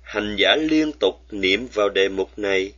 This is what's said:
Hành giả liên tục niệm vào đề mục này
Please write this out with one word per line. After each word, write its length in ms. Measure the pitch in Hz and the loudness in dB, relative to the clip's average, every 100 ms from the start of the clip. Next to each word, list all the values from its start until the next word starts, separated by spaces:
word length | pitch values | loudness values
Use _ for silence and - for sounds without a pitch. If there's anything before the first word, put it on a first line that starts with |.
Hành 340 | - 107 104 101 | -6 -6 -4 0
giả 160 | 95 127 | 2 2
liên 360 | 156 156 156 151 | 2 0 0 0
tục 160 | 95 - - | -2 -2 -12
niệm 360 | 104 92 101 123 | -2 0 0 -2
vào 160 | 104 101 | -2 0
đề 200 | 98 98 | 2 0
mục 300 | 95 95 - | 0 -6 -4
này 340 | 101 95 98 | -2 -2 -2